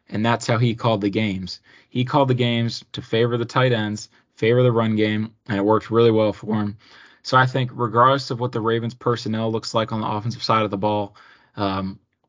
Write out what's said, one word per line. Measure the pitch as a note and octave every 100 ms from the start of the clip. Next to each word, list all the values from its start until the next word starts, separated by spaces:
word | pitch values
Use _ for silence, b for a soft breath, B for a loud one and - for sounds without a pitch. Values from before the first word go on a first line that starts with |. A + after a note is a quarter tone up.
| b
and | G#2 A#2
that's | A#2 -
how | A2+
he | A#2+ A2+
called | A#2+ A2
the | G#2
games. | G#2 G#2+ F#2 F2+ - b b b
He | B2 B2+
called | D3 C3+
the | B2
games | A#2+ A#2 A#2 - -
to | -
favor | - A2+ A#2+ A#2+
the | A#2
tight | - B2+
ends, | A#2 G#2+ G#2+ - b b _
favor | A2 B2
the | B2+
run | A2+ A2+ G#2+
game, | G#2+ G#2+ A2 - -
and | G2
it | G2+
worked | G#2+ -
really | A2+ A#2
well | A2 G#2+
for | G2 G#2 A2
him. | G2+ G#2 B B B B
So | - C3
I | C3
think | C3+ B2
regardless | C3 A#2 A2+ B2+ C3+ -
of | A#2
what | B2
the | A#2+
Ravens | A2 A#2 A#2
personnel | - B2+ A#2 A2 A2 A2+
looks | A2 -
like | A#2 A2
on | A2
the | G#2+
offensive | G#2+ A#2 -
side | - A2
of | G#2+
the | G2+
ball, | G#2 G#2 G2+ - b b b -
um, | G2+ G2 F#2+ G2 _ _